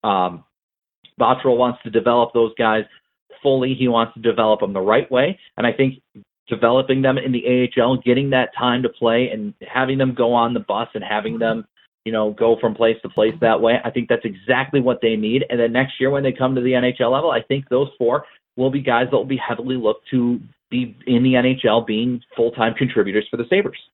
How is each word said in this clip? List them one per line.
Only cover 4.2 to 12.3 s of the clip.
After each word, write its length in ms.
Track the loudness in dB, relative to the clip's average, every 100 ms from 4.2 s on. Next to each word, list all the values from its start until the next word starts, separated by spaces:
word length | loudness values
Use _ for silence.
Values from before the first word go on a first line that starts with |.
| -2 2 2 2
them 140 | 0
the 80 | -2
right 280 | 2 2 2
way. 280 | 0 0 -4 -14 -4
And 100 | -2
I 80 |
think 280 | 0 -2 -2 _ -20 -20 _ -10
developing 540 | -2 2 2 2 0
them 160 | 2 0
in 140 | -2
the 140 | -2 0
A 40 | 0
H 120 | 0 0
L, 180 | 0 0
getting 320 | 2 0 2
that 240 | 0 -2 -2
time 280 | -2 0
to 60 | -4
play 400 | -2 0 0 -2
and 260 | -4 -8 -12 -6
having 300 | -4 -2 0
them 160 | 0
go 200 | 0 0
on 200 | 2 0
the 60 | -2
bus 300 | -4 -4 -4
and 100 | -10
having 360 | -6 -4 -4 -4
them, 260 | -2 -2 -8 _ _ _ -6
you 60 |
know, 200 | -2 -2